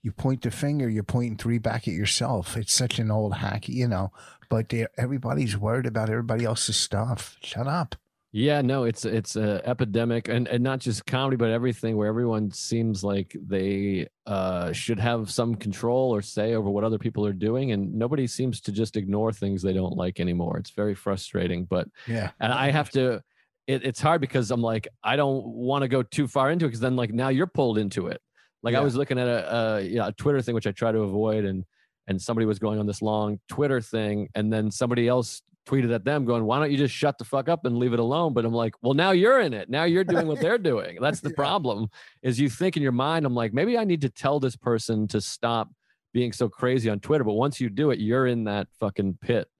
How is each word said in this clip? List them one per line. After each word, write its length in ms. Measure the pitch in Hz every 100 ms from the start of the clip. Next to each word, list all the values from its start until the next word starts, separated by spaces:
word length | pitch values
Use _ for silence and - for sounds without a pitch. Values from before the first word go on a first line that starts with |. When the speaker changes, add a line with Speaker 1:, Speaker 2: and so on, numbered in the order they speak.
Speaker 1:
you 100 | 113
point 300 | - 131 131
the 100 | 123
finger, 380 | - 143 147 123
you're 140 | 107
pointing 340 | 101 123 120 107
three 200 | 117 117
back 280 | 110 110 -
at 60 |
yourself. 640 | 85 101 - 123 113 85 -
It's 160 | 101
such 260 | - 123 -
an 120 | 110
old 240 | 107 107 -
hack, 340 | 101 107 113
you 180 | 123 123
know, 240 | 95 95 - - - -
but 200 | 113 110
they, 180 | 117 113 -
everybody's 600 | 123 139 123 139 120 101
worried 280 | 107 120 127
about 240 | 110 110
everybody 360 | 110 117 113 117
else's 320 | 113 - 107
stuff. 600 | - 101 120 113 - -
Shut 240 | - - 131
up. 280 | 170 143 - _ _ _ -
Speaker 2:
Yeah, 260 | 139 147
no, 220 | 127 135 117
it's, 200 | 110 113
it's 300 | 113 - 107
a 260 | 107 98
epidemic, 640 | - 123 120 107 117 117 110
and, 200 | 117 123
and 160 | 120
not 160 | 127 135
just 260 | - 104 -
comedy, 320 | 131 135 127
but 140 | 117
everything, 440 | 113 123 113 113 110
where 100 | 107
everyone 420 | 110 120 110 104
seems 540 | - - 117 113 98
like 340 | 101 98 92 -
they, 680 | 98 95 95 98 101 95 78 _ -
uh, 460 | 98 92 90 87
should 260 | 85 - 110
have 300 | 113 120 107
some 240 | - 117
control 560 | 110 104 95 117 123 131 107
or 80 |
say 320 | 98 - 107 113
over 120 | 101
what 160 | 101
other 140 | 110 110
people 300 | 113 107 104
are 60 |
doing, 380 | 95 104 123 135
and 220 | 104 98
nobody 320 | 110 120 147 123
seems 340 | - 127 110
to 100 | -
just 260 | 101 110 110
ignore 340 | 98 104 113
things 300 | 107 98 95
they 100 | 95
don't 240 | 92 92 90
like 240 | 90 92
anymore. 380 | 87 87 85 -
It's 140 | 95
very 240 | - 104 98
frustrating, 680 | - 98 - 101 90 87 90
but 220 | 90 - - -
Speaker 1:
Yeah. 240 | 113 98 -
Speaker 2:
and 120 | 113
I 200 | 123 139
have 180 | 151 147
to, 300 | 143 127 110 - _ _ _ -
it, 180 | 131 131
it's 160 | -
hard 180 | 151 165
because 300 | 135 135 107
I'm 140 | 120
like, 240 | 117 113 - _
I 120 | 107 139
don't 300 | 139 135 117
wanna 420 | 113 123 139 135
go 140 | 131
too 260 | 123 - 135
far 220 | 143 135
into 160 | 170 156
it, 60 |
'cause 80 | 113
then, 160 | 127 127
like, 180 | 113
now 160 | 117 135
you're 160 | 131 113
pulled 320 | - 127 107
into 300 | 101 98 90
it. 120 | - _ _ _ _
Like, 100 | 117
I 60 | 135
Speaker 1:
Yeah. 40 |
Speaker 2:
was 120 | 143 123
looking 240 | 139 127
at 80 | 123
a, 280 | 117 80 117
a, 260 | 113 107
yeah, 260 | 95 117 101
a 40 |
Twitter 300 | 104 143 139
thing, 140 | 120 117
which 100 | 107
I 60 |
try 200 | 98 113
to 100 | 110
avoid, 440 | 104 98 110 107 101
and, 200 | 95 87 _ _ _ -
and 120 | 95
somebody 280 | - 113 110
was 100 | 101
going 220 | 107 107
on 80 | 104
this 160 | 101
long 360 | 107 107 104 101 -
Twitter 320 | - 143 131
thing, 500 | 110 113 104 104 101
and 180 | 107 107
then 200 | 110 107
somebody 360 | - 120 120 117
else 360 | 127 117 - _ _ -
tweeted 280 | 135 120 117
at 80 |
them 220 | 101 147 120
going, 180 | 117
"Why 160 | 110 131
don't 120 | 151
you 60 | 139
just 160 | 143
shut 240 | - 147 -
the 60 |
fuck 240 | 117 139 131
up 160 | 165
and 140 | 127 120
leave 160 | 123
it 60 | 117
alone?" 340 | 117 151 165
But 100 | 120
I'm 80 | 117
like, 220 | 117 113 -
"Well, 120 | 120 139
now 160 | 185
you're 280 | 185 208 262
in 140 | 180
it. 160 | 110 90
Now 160 | 135 170
you're 180 | 170
doing 240 | 190 170 160
what 140 | 143
Speaker 1:
<laughs> 0 |
Speaker 2:
they're 160 | 160 233
doing." 400 | 175 113 87 87
That's 220 | 131 170
the 80 | 147
Speaker 1:
Yeah. 60 | -
Speaker 2:
problem, 500 | 143 190 127 104 110 - - _
is 160 | 127 120
you 120 | 143
think 260 | 113 185 165
in 80 |
your 80 | 139
mind, 340 | 123 139 165 143
I'm 80 |
like, 200 | 120 113
"Maybe 240 | 117 196 233
I 80 | 214
need 160 | 170
to 80 | 135
tell 320 | - 139 147
this 160 | 135 -
person 500 | - 117 - 110 107
to 140 | 107
stop 500 | - - 117 117 104 _ _ _ _
being 220 | 120 123
so 160 | - 117
crazy 400 | - 127 131 113
on 100 | 101
Twitter." 240 | - 156
But 120 | 107 107
once 260 | 139 -
you 80 | 120
do 220 | 101 151
it, 80 | 123
you're 280 | 107 127 127
in 160 | 120
that 240 | 107 101 90 _
fucking 420 | 104 - 98 87
pit 280 | - 117 -